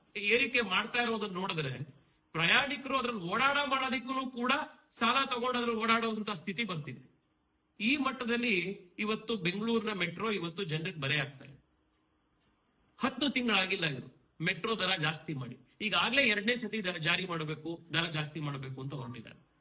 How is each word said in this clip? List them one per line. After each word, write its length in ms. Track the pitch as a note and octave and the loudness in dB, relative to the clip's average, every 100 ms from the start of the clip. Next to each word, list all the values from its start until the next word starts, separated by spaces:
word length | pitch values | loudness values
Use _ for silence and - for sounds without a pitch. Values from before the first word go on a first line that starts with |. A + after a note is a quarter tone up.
| _ G#3 | _ -4
ಏರಿಕೆ 440 | G#3 A#3+ C4+ B3 | 2 4 4 2
ಮಾಡ್ತಾ 420 | G3+ F#3 A3 A#3+ | 2 0 0 0
ಇರೋದನ್ನ 320 | A#3 A3 G3+ | 0 0 -2
ನೋಡಿದ್ರೆ, 680 | F3+ G3 D#3+ C#3 C3 D3 - _ _ _ | -2 -2 -2 -2 -4 -8 -12 _ _ _
ಪ್ರಯಾಣಿಕರು 680 | D#3+ E3+ A#3 C#4 C#4+ C#4 C4+ | 2 6 6 4 -2 0 0
ಅದ್ರಲ್ಲಿ 240 | B3 A3 | 0 -2
ಓಡಾಡ 360 | E3+ A3 C4+ C#4+ C#4 | 0 4 4 4 2
ಮಾಡೋದಕ್ಕೂ 640 | C4+ C4 B3+ B3 C4 C4 | 2 0 -2 -2 -4 -2
ಕೂಡ 220 | A#3+ B3 C#4+ - - _ | -2 2 2 0 -10 _
ಸಾಲ 320 | - A#3 C4+ | 0 2 4
ತಗೊಂಡು 340 | C4 B3 B3+ B3 | 2 0 0 0
ಅದ್ರಲ್ಲಿ 220 | A#3+ A3 | 0 2
ಓಡಾಡುವಂತ 500 | A3+ A3+ A3+ A3 G#3+ | 2 2 2 -2 -4
ಸ್ಥಿತಿ 340 | F3+ - F3 | -6 -6 -4
ಬರ್ತಿದೆ. 480 | G#3 D#3+ C#3+ A2 - _ _ _ _ _ _ - | -4 -4 -8 -12 -16 _ _ _ _ _ _ -2
ಈ 160 | A3 D4 | 2 2
ಮಟ್ಟದಲ್ಲಿ 640 | C4 B3+ A#3 A#3+ A#3+ F#3 F#3 G3+ - - | 0 -2 -2 0 2 0 0 -6 -10 -6
ಇವತ್ತು 380 | G#3 G#3+ G#3+ A3 | -4 -2 -2 -2
ಬೆಂಗಳೂರಿನ 560 | F3 G3 A3+ A3+ A3 | 0 0 2 2 2
ಮೆಟ್ರೋ 380 | G3 E3+ F3 A3 | -2 -2 -2 -2
ಇವತ್ತು 340 | G3+ E3+ F3 | -2 -4 -4
ಜನರಿಗೆ 360 | F3+ D#3 F3+ D#3+ | -4 -2 -4 -4
ಬರೆ 200 | C#3 D3 | 0 0
ಆಗ್ತಾ 240 | C3 - | -2 -8
ಇದೆ. 200 | - - _ _ _ _ _ _ _ _ _ _ _ _ _ - | -20 -20 _ _ _ _ _ _ _ _ _ _ _ _ _ -2
ಹತ್ತು 320 | C4 C4 C#4+ | -2 0 0
ತಿಂಗಳಾಗಿಲ್ಲ 560 | C4 A#3+ G3 F#3 F#3+ E3 | 2 2 2 2 0 0
ಇವರು 360 | B2+ - - _ - | -2 -10 -18 _ -4
ಮೆಟ್ರೋ 340 | E3+ - A#3 | -2 0 0
ದರ 220 | G#3 F#3 F#3+ | 0 2 2
ಜಾಸ್ತಿ 380 | D#3 D#3+ - | 0 -2 -4
ಮಾಡಿ, 240 | C#3 B2 - - - | -6 -6 -12 -16 -6
ಈಗಾಗ್ಲೇ 420 | G#3 F3 G#3+ C4+ | 0 2 4 4
ಎರಡನೇ 340 | B3 G#3 G#3 A#3+ | 4 4 2 0
ಸತಿ 280 | G#3+ A3 | -2 -2
ದರ 120 | F#3 E3+ | -2 0
ಜಾರಿ 300 | D#3+ F3+ F3+ | 0 0 0
ಮಾಡಬೇಕು, 540 | E3 D#3 D3+ D#3+ E3+ - | -2 -2 -4 -6 -8 -4
ದರ 180 | D#3 E3+ | 0 0
ಜಾಸ್ತಿ 300 | D#3 D3+ E3 | -2 -4 -4
ಮಾಡಬೇಕು 420 | D3 C#3 C3 C3+ | -4 -4 -8 -8
ಅಂತ 120 | C3+ | -8
ಹೊರಟಿದ್ದಾರೆ. 580 | D3 A#2+ A#2+ G#2 - _ _ | -8 -8 -10 -14 -20 _ _